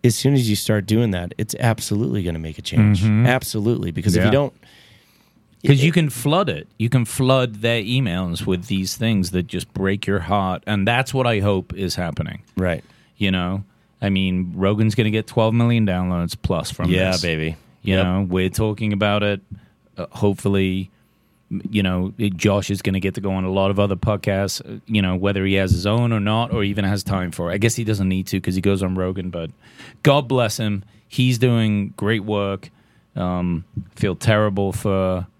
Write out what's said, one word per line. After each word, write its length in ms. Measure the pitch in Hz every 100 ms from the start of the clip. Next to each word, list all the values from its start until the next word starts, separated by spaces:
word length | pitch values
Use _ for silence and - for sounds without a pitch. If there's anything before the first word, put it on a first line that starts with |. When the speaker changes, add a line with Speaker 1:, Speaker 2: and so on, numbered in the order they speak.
| -
Speaker 1:
as 100 | 110
soon 180 | 139 139
as 140 | 117
you 60 | 104
start 300 | - 107 92
doing 260 | 110 117
that, 220 | 92 87 -
it's 180 | 110 -
absolutely 640 | 123 110 - 104 123 113
gonna 160 | 87 82
make 180 | 80 78
a 40 |
change. 400 | - 135 104 98
Speaker 2:
Mm-hmm. 220 | 107 107 120
Speaker 1:
Absolutely, 680 | 127 - 110 104 120 92
because 240 | 78 - 87
if 60 |
Speaker 2:
Yeah. 60 | 95
Speaker 1:
you 40 |
don't 220 | 135 143 _ - - - - _ _ _ _ _ _ 139
Speaker 2:
'Cause 140 | 139
Speaker 1:
it 20 | 151
Speaker 2:
you 60 |
can 180 | 170 156
flood 380 | - 147 165 180
it. 220 | 76 - _
You 100 | 113
can 160 | 131
flood 520 | 113 - 131 131 123 104
their 280 | 117 117
emails 640 | 104 127 123 87 92 85 107
with 220 | 90 92
these 280 | 95 92 -
things 360 | 113 104 85
that 160 | 90 85
just 260 | 90 -
break 340 | - 95 98 -
your 120 | 98
heart, 440 | 82 101 95 90 -
and 220 | 104 98
that's 260 | 120 135
what 140 | 135 120
I 120 | 107
hope 320 | 101 95 - 87
is 200 | 92 -
happening. 440 | 87 76 78 - - -
Speaker 1:
Right. 260 | 92 82 - _ _ _
Speaker 2:
You 140 | 98
know? 340 | 92 90 98 101 _ _ _
I 80 | 101
mean, 440 | 95 95 92 90 90
Rogan's 400 | 95 104 110 104
gonna 140 | 110
get 180 | 110 -
twelve 260 | - 110
million 320 | 117 120 117 104
downloads 480 | 90 90 90 85 -
plus 300 | - 85 -
from 180 | - 87
Speaker 1:
Yeah, 220 | 92 92
Speaker 2:
this. 100 | 90
Speaker 1:
baby. 360 | 85 80 80 78 _ _
Speaker 2:
You 120 | - 92
Speaker 1:
Yep. 80 | 90
Speaker 2:
know, 160 | 92 95
we're 180 | 92 92
talking 460 | - 110 104 107
about 280 | 101 104 104
it. 180 | 104 98 _ - - _ _ -
Uh, 80 | 85
hopefully, 800 | - 104 95 101 98 95 92 92 _ _ _ _ _ _
m-, 100 | 98 -
you 140 | 107
know, 300 | 92 90 92 95
it, 200 | 104 90
Josh 340 | 107 101 95
is 100 | 98
gonna 200 | - 95
get 140 | 95 95
to 60 |
go 120 | 98
on 100 | 95
a 80 | 92
lot 180 | 95 98
of 80 | 101
other 160 | 101 95
podcasts, 640 | - 104 - 95 98 - -
uh, 140 | 107 -
you 140 | 110
know, 160 | 92 92
whether 280 | 98 98 98
he 100 | 98
has 160 | 95
his 140 | 90 101
own 280 | 113 120
or 80 | 113
not, 320 | 101 110 117
or 100 | 117
even 220 | 101 101 98
has 180 | 104
time 280 | - 98 90
for 200 | 82 85
it. 40 | 98
I 20 |
guess 180 | 113 113
he 80 |
doesn't 240 | 110 104 95
need 200 | 92 95
to 120 | 98
'cause 160 | 92 92
he 60 |
goes 200 | 98 98
on 140 | 95 92
Rogan, 340 | 92 92 90
but 220 | 85 82 - - - - -
God 260 | - 143 127
bless 280 | 127 113 -
him. 260 | 107 101 - - _
He's 280 | - 127 120
doing 560 | 123 117 110 104 101 -
great 260 | 101 113
work. 460 | 104 104 101 95 - _ _ _ _ -
Um, 480 | 90 90 90 82 - - - -
feel 180 | 104 85
terrible 560 | - 107 107 98 98
for 560 | - 107 95 92 92 90